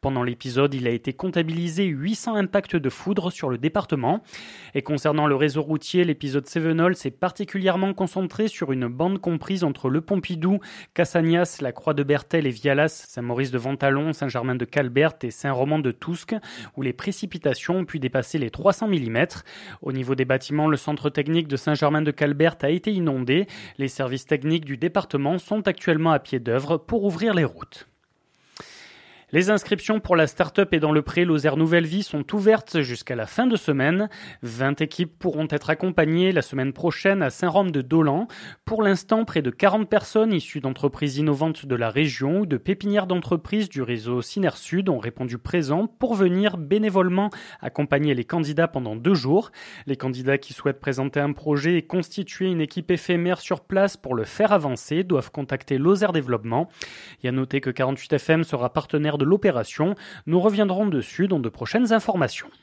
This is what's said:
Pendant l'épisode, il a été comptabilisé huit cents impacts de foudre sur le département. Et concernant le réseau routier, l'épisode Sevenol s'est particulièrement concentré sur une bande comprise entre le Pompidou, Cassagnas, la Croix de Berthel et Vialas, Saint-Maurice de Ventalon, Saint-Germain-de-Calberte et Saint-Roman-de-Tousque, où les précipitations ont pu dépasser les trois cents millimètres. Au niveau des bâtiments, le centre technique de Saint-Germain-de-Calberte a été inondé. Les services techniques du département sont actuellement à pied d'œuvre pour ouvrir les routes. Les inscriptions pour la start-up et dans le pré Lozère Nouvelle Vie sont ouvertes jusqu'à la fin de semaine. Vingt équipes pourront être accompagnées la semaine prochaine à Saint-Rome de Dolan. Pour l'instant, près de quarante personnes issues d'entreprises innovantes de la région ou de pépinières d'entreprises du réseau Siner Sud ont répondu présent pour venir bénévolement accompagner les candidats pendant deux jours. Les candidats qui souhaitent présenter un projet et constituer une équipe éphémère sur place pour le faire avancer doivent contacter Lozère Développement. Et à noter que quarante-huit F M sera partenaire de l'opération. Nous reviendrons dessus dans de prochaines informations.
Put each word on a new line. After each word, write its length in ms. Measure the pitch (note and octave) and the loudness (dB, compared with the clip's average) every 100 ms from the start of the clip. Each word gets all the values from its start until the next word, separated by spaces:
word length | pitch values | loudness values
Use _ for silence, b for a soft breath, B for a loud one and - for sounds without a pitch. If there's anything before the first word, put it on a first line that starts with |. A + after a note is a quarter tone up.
Pendant 220 | C#3 C3 | -2 -2
l'épisode, 500 | B2 A#2+ C3 B2 C#3+ | -2 -4 -4 2 2
il 120 | C3+ B2 | 2 -2
a 40 | |
été 220 | A#2 - | -2 -4
comptabilisé 720 | C3 F#3+ F3 D#3+ E3 E3+ D#3+ G3 | -6 -4 -2 -2 -2 -4 -2 -2
huit 280 | C#3+ D#3 | -2 -4
cents 220 | A3 - A3 | -4 -2 -2
impacts 400 | F#3+ G3+ F#3+ F3 | 0 0 0 -2
de 120 | D#3 | -2
foudre 420 | - - G3 E3+ | -4 -4 -2 -2
sur 200 | - C#3+ | -4 -4
le 80 | B2 | -2
département. 640 | C#3+ - - D3 B2 B2+ B B B B B | -2 -2 -2 -2 0 -2 B B B B B
Et 80 | C#3 | -6
concernant 440 | C#3 D3 D#3 D3+ D3+ | -4 -2 0 2 4
le 80 | |
réseau 280 | C#3 D3+ C#3+ | 4 2 0
routier, 420 | D3 D#3 - F3+ | -2 -4 0 0
l'épisode 420 | F3 D3 D3 C3+ C3+ | 2 0 -2 -4 -2
Sevenol 480 | E3+ D#3+ D#3+ E3+ | -2 0 2 2
s'est 160 | F3+ C3+ | 2 -4
particulièrement 840 | - F3+ - G3+ G3 F#3+ F3+ G3 | -2 -4 -4 -6 0 2 2 0
concentré 360 | F#3+ F#3+ - F#3 - A3 | 0 -2 -2 -4 -2 -2
sur 240 | - D3 | -2 -2
une 160 | C3 A#2+ | -2 -2
bande 320 | B2 E3+ G3 | -2 0 0
comprise 440 | F#3 E3 - F#3+ | -2 -4 -2 -2
entre 240 | E3+ C#3 C3 | 0 0 0
le 120 | C#3 | -2
Pompidou, 600 | E3 G3+ F#3+ E3+ E3+ G3 B B B | 0 -2 -2 -2 0 0 B B B
Cassagnas, 640 | - E3+ F3 E3 E3 F3 - | 0 0 2 4 4 2 -2
la 120 | C3+ | -6
Croix 220 | A#2+ - | -4 -2
de 100 | C#3+ | 0
Berthel 420 | C#3 C#3+ - E3 D3 | 2 0 2 0 0
et 40 | |
Vialas, 560 | A2+ C#3+ C#3 D#3 - - | -2 0 4 2 0 -16
Saint-Maurice 420 | - A#2+ A#2+ C3+ | -8 -6 -2 -2
de 80 | B2+ | -2
Ventalon, 540 | A#2+ C#3 C#3 C#3 D#3 | -4 0 2 2 0
Saint-Germain-de-Calberte 1120 | D3 C#3 A#2+ A#2+ B2+ A#2+ - C3 B2 D#3 - | -2 -4 -2 -2 -2 -2 0 0 4 2 2
et 80 | B2 | -10
Saint-Roman-de-Tousque, 1040 | - C#3 C3 C3+ D#3 C3 A#2 - F3 - A3 B B A2 - | -6 -4 0 0 0 0 -4 -6 -8 -4 -6 B B -16 -6
où 60 | |
les 100 | C3+ | -6
précipitations 880 | A#2+ - G3 F#3+ E3+ D#3 B2+ - F#3 | -4 -6 -6 -8 -4 -2 -2 -2 -2
ont 60 | |
pu 140 | F3 D#3+ | -2 -4
dépasser 400 | C3 C3+ A#2+ D#3+ | -2 -2 -2 -4
les 120 | B2 | -4
trois 220 | - F3 | 0 0
cents 140 | F#3 A3 | 2 0
millimètres. 580 | F3+ A#2+ A2+ D#3+ - - B B B | 0 0 0 0 -2 -18 B B B
Au 80 | - | -6
niveau 240 | C3 B2+ | -4 -2
des 120 | C3+ B2+ | -2 2
bâtiments, 420 | C3 - D3 D3+ | 0 0 0 2
le 80 | C#3+ | 2
centre 340 | - D3+ D3 | -2 -2 -2
technique 380 | D3 C#3+ E3 D#3 | -2 0 0 0
de 80 | C3+ | -4
Saint-Germain-de-Calberte 1080 | - D3+ D3+ D3+ D#3 C#3+ D3 C#3+ E3 D#3+ | 0 2 2 2 0 0 0 4 2 2
a 80 | C#3 | 0
été 220 | F3 G3 | 0 0
inondé. 560 | G3+ E3 C3+ B2 C#3+ G3 B B - | 0 0 0 2 2 2 B B -6
Les 100 | C3+ | -6
services 380 | - C3 C3 - | -4 -4 -4 -2
techniques 400 | D3+ C#3+ E3 D3+ | -2 2 -2 -2
du 100 | C3+ | -4
département 640 | E3+ - - C#3+ C#3+ F3+ | -2 -2 -2 -2 0 -2
sont 280 | - G#3+ G#3 | -2 -2 0
actuellement 460 | F3 - D#3+ E3 | -2 0 2 4
à 80 | D3+ | 2
pied 180 | - C3 | 2 -4
d'œuvre 380 | A#2+ A#2+ C#3+ D#3+ | 0 0 0 -2
pour 280 | - A#3 | 0 0
ouvrir 300 | G3+ E3 A3+ | 0 0 0
les 100 | F#3+ | 2
routes. 440 | D3 - - - - _ _ _ _ B B B B B B B B B B | 0 -2 -18 -20 -20 _ _ _ _ B B B B B B B B B B
Les 200 | D3+ F#3 | 2 4
inscriptions 500 | G#3 - G3+ - G#3+ | 2 0 -4 0 -2
pour 160 | - E3+ | 2 4
la 100 | D#3 | 4
start-up 460 | - E3 - G3 | 2 0 2 2
et 80 | E3 | 4
dans 100 | D3+ | 4
le 120 | D3+ | 2
pré 240 | D3 - F3 | 2 0 2
Lozère 320 | D#3 D3 C#3 | 4 4 4
Nouvelle 260 | D#3+ E3+ | 6 4
Vie 180 | E3 F3+ | 4 -2
sont 220 | G3 D3+ C#3+ | -2 -4 -2
ouvertes 460 | G#3 G3 A3 - E3+ | 2 4 4 2 -2
jusqu'à 340 | C3+ A#2+ - | -2 -4 -6
la 120 | B2 G#2+ | -6 -6
fin 200 | - B3+ | 0 2
de 100 | A3+ | 2
semaine. 520 | - C#3 C3+ F3 G#3 B B B | 2 2 2 2 -2 B B B
Vingt 380 | A#2+ A2+ C#3 C#3+ | -12 -2 0 0
équipes 380 | D#3 - F3 _ | -4 -2 -4 _
pourront 280 | F#3 D3 D#3 | -4 -2 -2
être 180 | D3 - | -4 -2
accompagnées 640 | D#3+ F#3+ F3 D#3 E3 F#3 | -2 0 2 4 4 4
la 80 | F3+ | 2
semaine 320 | B2+ C3+ C3+ | 0 -2 -4
prochaine 480 | C3+ F3 D3+ G3 G3 | -2 -4 0 0 2
à 80 | D3 | 0
Saint-Rome 420 | - F3+ E3 F#3+ | 0 0 2 2
de 120 | C#3+ | 0
Dolan. 440 | B2+ D#3+ D#3 C#3+ A#3 B B B | 2 4 4 2 -2 B B B
Pour 180 | - A3 | -6 0
l'instant, 440 | G#3+ F#3+ - A3 A3+ | 2 2 2 0 2
près 160 | - | 0
de 80 | C3+ | -2
quarante 400 | - G#3 G3+ G#3+ | 4 4 4 2
personnes 420 | G#3 - A3 A3 | 0 2 0 2
issues 280 | F#3+ - D3 | 0 -2 -6
d'entreprises 580 | C3+ C3 C#3+ - D3 C3+ | -6 -2 -2 0 -4 0
innovantes 480 | D#3 C#3+ D#3+ D#3 C#3+ | 0 2 0 -2 -4
de 80 | |
la 160 | B2 A#2 | -2 0
région 480 | A#2 D3+ B2 C3+ F3+ | 0 0 0 -2 0
ou 80 | G3+ | 0
de 100 | C3+ | -2
pépinières 500 | - F#3 G3+ G#3 F#3 | -2 -4 0 -2 0
d'entreprises 600 | F3+ - F3 - G#3 G3+ | -4 0 -4 -2 -2 -2
du 140 | C#3 | -4
réseau 400 | A#2+ A#2+ A2 B2 | -4 -4 -2 -4
Siner 300 | A#2 - F#3 | -4 -2 -2
Sud 340 | - - E3+ G3 | -2 -4 -2 0
ont 100 | D3 | 0
répondu 380 | A#2 A2+ B2+ A#2 | -2 -6 -8 -6
présent 500 | - F3 C#3+ D#3 A3+ | -2 -2 0 0 -2
pour 280 | _ B3+ | _ -2
venir 420 | A3 F#3+ F3+ G#3 F#3 | 2 4 4 0 -2
bénévolement 720 | D3 G3+ G#3+ F#3+ F#3 F3+ G3+ B B B | 0 0 2 2 4 2 0 B B B
accompagner 540 | - - D3 C#3+ D3+ | -10 -4 0 2 2
les 100 | B2+ | 0
candidats 420 | A#2 E3+ D3 D3+ E3 | 0 -2 -2 0 0
pendant 300 | C#3 B2 G#2+ | 0 -6 -2
deux 180 | B2+ | 2
jours. 380 | F#3+ B2+ E3+ A3+ B B B - | 2 4 2 2 B B B -6
Les 100 | C3+ | -4
candidats 420 | C3 B2 B2+ C#3 | -4 -4 0 0
qui 160 | C#3 | -2
souhaitent 260 | - C#3+ C3+ | -4 -4 -2
présenter 400 | - B2+ C3+ D3 | -4 -2 -2 0
un 140 | C#3+ | -2
projet 420 | D3 - D3 D3+ F3 | -2 -2 0 2 0
et 60 | |
constituer 640 | D#3 F#3 E3 - G3 - F#3+ | 0 -4 -4 -6 -10 -4 -2
une 160 | F3 | 0
équipe 280 | D#3 - D#3+ | -2 -4 -2
éphémère 520 | F3 - F3 E3+ D#3+ | -2 0 0 2 -2
sur 180 | - F3 | -2 -6
place 380 | _ F#3+ G3 - | _ 2 2 0
pour 160 | C3+ | -4
le 100 | B2 | -4
faire 280 | A2 - G#3+ | -4 0 4
avancer 520 | G3+ D3 B2 - D#3 | 4 2 -4 -4 -2
doivent 280 | F#3 D3+ B2 | 0 0 0
contacter 440 | - C3+ C3+ - C3+ | -8 -6 -6 -2 0
Lozère 380 | D3+ G3 G3+ | 4 4 4
Développement. 560 | E3 B2+ A#2+ A2+ A#2 E3+ B B B B B | 0 0 -2 0 -2 -2 B B B B B
Et 60 | B2+ | -2
à 40 | |
noter 280 | B2+ C3 C#3 | -2 0 -2
que 80 | C3+ | -2
quarante-huit 480 | B2+ C3 C3+ - D3 | -2 -2 -2 -2 -2
F 140 | - | 2
M 120 | D#3+ | 2
sera 300 | D#3+ C3+ B2 | 2 0 0
partenaire 440 | - C#3+ D3+ D3+ D3 | -2 -2 0 0 2
de 60 | |
l'opération. 720 | C#3 G3 G3 B2+ A2 - E3 G3+ B B - | 4 4 4 2 -2 0 -2 -2 B B 0
Nous 120 | E3+ | 2
reviendrons 480 | G3 G3+ G#3 F#3 G#3 | 4 2 0 2 0
dessus 400 | D3+ A2 - F#3+ | 0 -4 -2 0
dans 140 | F3 | 0
de 80 | A#2 | -2
prochaines 440 | - A2+ A3 B3 | -6 -4 0 4
informations. 540 | A3+ - F#3+ C3+ - - _ | 2 2 0 0 -2 -14 _